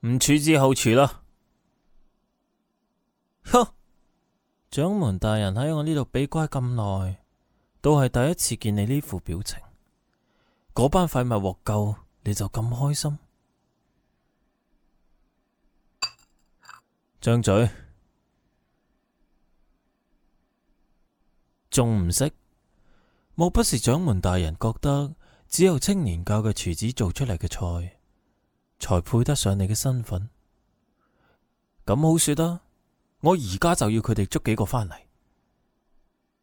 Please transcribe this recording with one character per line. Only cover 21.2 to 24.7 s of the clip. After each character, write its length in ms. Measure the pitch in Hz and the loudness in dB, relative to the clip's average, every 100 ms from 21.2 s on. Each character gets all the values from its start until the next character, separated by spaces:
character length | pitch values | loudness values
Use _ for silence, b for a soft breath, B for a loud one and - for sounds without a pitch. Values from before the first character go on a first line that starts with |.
| _ _ _ _ _ | _ _ _ _ _
仲 360 | - 117 107 87 | 0 2 2 0
唔 20 | |
識？ 220 | 92 143 - _ _ _ _ _ _ _ _ _ | 0 -2 -4 _ _ _ _ _ _ _ _ _
莫 140 | - 175 | -2 0
不 120 | 226 | 2
是 160 | 226 120 | 0 0
掌 220 | - 143 | 2 2
門 200 | 180 95 | 0 0
大 160 | 92 90 | 0 0
人 180 | 82 85 | -2 -2
覺 120 | 117 | -4